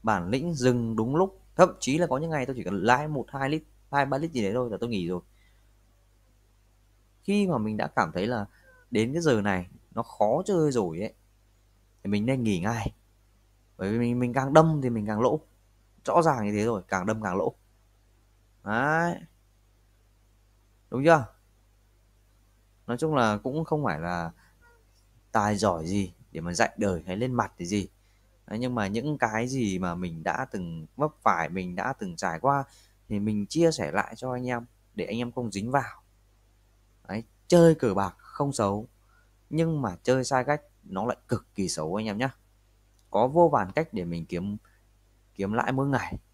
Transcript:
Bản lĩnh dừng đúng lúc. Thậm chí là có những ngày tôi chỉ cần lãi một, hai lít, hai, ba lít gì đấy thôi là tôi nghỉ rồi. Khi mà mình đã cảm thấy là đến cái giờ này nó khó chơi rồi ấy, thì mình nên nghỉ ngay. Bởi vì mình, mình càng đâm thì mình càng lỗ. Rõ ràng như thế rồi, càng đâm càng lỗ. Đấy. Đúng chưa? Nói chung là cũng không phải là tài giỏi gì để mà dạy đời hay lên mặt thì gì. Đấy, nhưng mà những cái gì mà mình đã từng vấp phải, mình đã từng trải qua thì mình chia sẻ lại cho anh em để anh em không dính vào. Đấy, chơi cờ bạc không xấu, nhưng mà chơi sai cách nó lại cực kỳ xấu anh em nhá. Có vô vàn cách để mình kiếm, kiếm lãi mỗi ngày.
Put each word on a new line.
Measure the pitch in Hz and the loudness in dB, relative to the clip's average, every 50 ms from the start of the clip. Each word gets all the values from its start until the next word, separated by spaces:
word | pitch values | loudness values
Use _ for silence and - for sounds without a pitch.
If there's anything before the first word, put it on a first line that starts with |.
Bản | - 113 107 92 85 90 | 2 2 0 0 0 -2
lĩnh | 113 135 160 175 170 | -2 -2 -2 -4 -4
dừng | 135 123 127 123 123 117 113 113 | 2 2 4 4 4 0 -2 -2
đúng | 110 113 123 139 | -2 -2 0 2
lúc. | 160 190 190 - - _ _ _ | 2 0 0 -2 -16 _ _ _
Thậm | - 180 180 180 - | 4 4 4 4 -6
chí | - 127 139 160 | -4 -2 0 0
là | 180 | 0
có | - 127 139 | 0 0 -2
những | 160 165 | -2 -2
ngày | 160 147 127 | -2 -2 -2
tôi | 127 131 | -4 -6
chỉ | 123 156 | -6 -4
cần | 180 98 95 | -4 -2 2
lãi | 90 113 123 131 151 156 | 4 4 4 4 4 -2
một, | 151 135 113 - | -4 -6 -6 -6
hai | - 135 135 135 | -6 -4 -2 -2
lít, | 151 160 - _ _ _ _ _ | -2 -4 -6 _ _ _ _ _
hai, | 143 143 139 | 0 0 0
ba | 135 139 135 | 2 0 -4
lít | 160 165 | -4 -4
gì | 160 123 | -2 -2
đấy | 104 95 107 | -2 0 0
thôi | 127 123 120 | -2 -2 -2
là | 104 92 | -4 -6
tôi | 117 120 | -4 -4
nghỉ | 117 98 87 85 | -4 -4 -2 -4
rồi. | 90 87 - _ _ _ _ _ _ _ _ _ _ _ _ _ _ _ _ _ _ _ _ _ _ _ _ _ _ _ _ _ _ _ _ _ _ _ _ _ _ _ | -4 -6 -8 _ _ _ _ _ _ _ _ _ _ _ _ _ _ _ _ _ _ _ _ _ _ _ _ _ _ _ _ _ _ _ _ _ _ _ _ _ _ _
Khi | _ - 202 208 202 | _ 0 2 2 2
mà | 185 160 117 | 2 2 0
mình | 107 107 107 | 0 -2 -2
đã | 107 - | -2 -4
cảm | - _ - 101 80 | -2 _ 0 0 0
thấy | - 90 95 | 0 -2 -2
là | 117 123 110 101 - _ _ _ - - - _ _ | 0 -2 -4 -4 -6 _ _ _ -20 -20 -20 _ _
đến | 123 107 113 123 | 0 0 0 2
cái | 139 170 | 0 0
giờ | 165 156 123 107 | 2 4 4 4
này | 101 104 98 92 90 - - - _ _ - | 2 2 0 0 -2 -8 -16 -20 _ _ -8
nó | 110 | -8
khó | 117 - - - 104 107 123 160 185 | -8 -8 0 0 2 2 2 0 0
chơi | - 202 170 156 147 | 0 2 2 2 2
rồi | 131 120 98 85 80 85 | 2 0 0 0 -4 -6
ấy, | 104 - - _ _ _ _ _ _ _ _ _ _ _ _ _ _ _ _ _ | -8 -8 -10 _ _ _ _ _ _ _ _ _ _ _ _ _ _ _ _ _
thì | - 101 | -4 -2
mình | 104 104 107 | -2 0 0
nên | 123 135 131 | 0 0 0
nghỉ | 117 110 101 85 | 2 0 0 0
ngay. | 87 107 117 110 104 - - _ _ _ _ _ _ _ _ _ _ _ _ _ _ _ _ | 0 -2 -2 -2 -4 -6 -8 _ _ _ _ _ _ _ _ _ _ _ _ _ _ _ _
Bởi | - 95 98 | -6 -4 -2
vì | 110 117 | 0 0
mình, | 120 120 120 123 | 0 0 0 0
mình | 123 123 | -2 0
càng | 117 135 131 139 | 0 -2 -2 6
đâm | 143 156 160 165 156 147 | 6 6 6 6 2 0
thì | 135 123 | 0 -2
mình | 117 110 104 | -2 -2 -2
càng | 107 107 104 | -2 0 2
lỗ. | 117 120 139 156 - _ _ _ _ _ _ _ _ _ _ _ _ | 2 2 2 0 -4 _ _ _ _ _ _ _ _ _ _ _ _
Rõ | - - 170 | 2 2 4
ràng | 160 165 143 120 107 | 4 4 2 2 0
như | 104 | 0
thế | 104 104 104 | 0 0 0
rồi, | 117 117 98 90 _ | 0 0 -4 -4 _
càng | 98 95 90 | -4 -2 0
đâm | 104 110 110 | -2 -4 -2
càng | 107 95 90 | -4 -2 -2
lỗ. | 98 - - - _ _ _ _ _ _ _ _ _ _ _ _ _ _ _ _ _ _ _ _ _ - | 0 -2 -2 -4 _ _ _ _ _ _ _ _ _ _ _ _ _ _ _ _ _ _ _ _ _ -8
Đấy. | 98 107 117 131 147 156 165 170 170 170 - 165 - _ _ _ _ _ _ _ _ _ _ _ _ _ _ _ _ _ _ _ _ _ _ _ _ _ _ _ _ _ _ _ _ | -4 -2 0 0 0 0 0 0 -2 -4 -6 -12 -20 _ _ _ _ _ _ _ _ _ _ _ _ _ _ _ _ _ _ _ _ _ _ _ _ _ _ _ _ _ _ _ _
Đúng | - 127 139 | -6 2 6
chưa? | 165 165 151 120 - - _ _ _ _ _ _ _ _ _ _ _ _ _ _ _ _ _ _ _ _ _ _ _ _ _ _ _ _ _ _ | 6 6 6 4 -4 -12 _ _ _ _ _ _ _ _ _ _ _ _ _ _ _ _ _ _ _ _ _ _ _ _ _ _ _ _ _ _
Nói | - 120 | -8 -4
chung | 127 160 156 156 | -2 -2 0 2
là | 135 117 110 104 104 | 4 4 4 2 0
cũng | - 127 135 160 160 | -2 -4 -4 -4 -2
không | - 160 151 143 | -2 -2 0 0
phải | 110 78 76 | -2 -2 -2
là | 82 87 90 87 85 82 - _ _ _ _ _ _ - _ _ _ _ _ _ _ _ _ _ _ _ | -4 -4 -4 -4 -6 -8 -10 _ _ _ _ _ _ -20 _ _ _ _ _ _ _ _ _ _ _ _
tài | - 113 101 104 107 | 0 2 2 2 2
giỏi | 98 107 101 87 82 80 | 2 2 2 2 0 -2
gì | 82 98 101 95 90 - _ - _ | -2 -2 -2 -2 -4 -8 _ -20 _
để | - - | -12 -8
mà | 82 87 87 | -6 -6 0
dạy | 82 117 - - | 0 0 0 0
đời | - 107 98 92 82 78 | -2 -2 -2 -2 -2 -6
hay | 90 92 | -8 -6
lên | 104 123 131 | -4 -4 -2
mặt | 123 117 107 - _ - | -2 -2 -2 -4 _ -10
thì | 87 | -6
gì. | 85 101 101 92 - _ _ _ _ _ _ _ _ _ _ _ | -2 -2 -2 -2 -4 _ _ _ _ _ _ _ _ _ _ _
Đấy, | - 104 110 | -10 -8 -6
nhưng | 123 127 123 | -4 -4 -2
mà | 120 101 | -2 -2
những | 95 101 113 127 151 151 135 | -2 -2 -2 -2 -4 -2 0
cái | 127 113 107 110 120 127 | -2 0 0 -2 -4 -2
gì | 135 135 117 101 95 90 | -2 -2 -2 -2 -2 -2
mà | 92 90 87 | -2 -4 -4
mình | 90 90 87 82 80 80 | -4 -6 -8 -8 -6 -4
đã | 95 - - 131 - | -4 -4 -4 -6 -6
từng | - 95 - - 82 80 78 - _ | -8 -8 -8 -8 -10 -12 -12 -14 _
vấp | 123 147 156 - _ | -4 -4 -4 -4 _
phải, | _ 110 95 85 82 71 | _ 0 2 2 -2 -4
mình | 85 95 92 90 90 | -4 -6 -6 -6 -6
đã | 92 95 123 | -6 -6 -6
từng | 135 _ - 180 85 | -6 _ -8 -10 -8
trải | - 101 90 82 80 | -4 -4 -4 -4 0
qua | - 135 139 139 131 _ - - _ _ _ _ _ - | 0 0 0 0 -2 _ -14 -20 _ _ _ _ _ -6
thì | 110 101 | -6 -4
mình | 101 110 107 104 101 | -2 -2 -2 -2 -4
chia | - - 156 170 165 | -4 0 2 2 2
sẻ | 156 143 98 73 | 2 0 -4 -2
lại | 78 101 - - 113 | -2 -2 -4 -4 -8
cho | - 127 127 | -10 -8 -6
anh | 127 123 127 123 | -6 -4 -4 -4
em | 123 120 120 - _ _ _ _ _ | -4 -4 -6 -10 _ _ _ _ _
để | 104 90 | -8 -6
anh | - 107 117 | -6 -4 -6
em | 120 120 | -6 -6
không | 117 131 123 110 | -6 -6 -6 -4
dính | 98 101 101 120 | -6 -6 -6 -2
vào. | 131 143 123 - - - _ _ _ _ _ _ _ _ _ _ _ _ _ _ _ _ _ _ _ _ _ - | -2 -2 -2 -2 -12 -18 _ _ _ _ _ _ _ _ _ _ _ _ _ _ _ _ _ _ _ _ _ -10
Đấy, | 92 110 117 _ _ _ _ _ | -8 -8 -8 _ _ _ _ _
chơi | 170 170 165 165 160 | 6 8 10 8 8
cờ | 160 - 113 95 | 6 2 2 2
bạc | 98 98 92 - _ | 2 0 -2 -4 _
không | - - - - 147 143 | -20 -20 -6 -4 -4 -2
xấu, | 135 - 107 98 101 104 113 - _ _ _ _ _ _ _ _ _ _ _ _ | 0 0 0 0 0 -2 -6 -12 _ _ _ _ _ _ _ _ _ _ _ _
nhưng | 143 156 165 165 160 147 | -2 0 0 0 0 -2
mà | 131 104 87 - | -2 -4 -6 -4
chơi | _ - 127 131 127 | _ 2 2 2 2
sai | - 139 127 120 | 2 0 0 2
cách | 139 147 147 - _ _ _ - | 0 -2 -2 -4 _ _ _ -16
nó | - 95 95 107 | -8 -6 -4 -2
lại | 123 - - _ - | -4 -4 -6 _ -4
cực | 123 110 - _ _ | -4 -4 -4 _ _
kỳ | - 95 82 | -4 -4 -2
xấu | - - 78 80 90 | -2 -4 -4 -4 -4
anh | 104 110 | -4 -4
em | 110 98 107 | -4 -2 -2
nhá. | 127 135 - _ _ _ _ _ _ _ _ _ _ _ _ _ _ _ | -4 -4 -4 _ _ _ _ _ _ _ _ _ _ _ _ _ _ _
Có | - 101 117 131 | 2 2 2 4
vô | 147 170 175 160 | 6 6 6 6
vàn | 147 123 98 90 | 6 2 0 0
cách | - 151 165 - | -2 -2 -2 -2
để | - 101 87 | -6 -6 -6
mình | 85 85 85 82 | -4 -6 -6 -6
kiếm, | - 90 85 92 101 104 107 _ _ _ _ _ _ _ _ _ _ _ _ _ _ _ | -6 -6 -6 -4 -6 -8 -8 _ _ _ _ _ _ _ _ _ _ _ _ _ _ _
kiếm | - 95 98 | -4 -4 -2
lãi | 107 120 - - | 0 0 0 0
mỗi | 131 131 139 143 | 0 -2 0 0
ngày. | 139 117 - - - - _ _ | 0 -2 -2 -4 -10 -12 _ _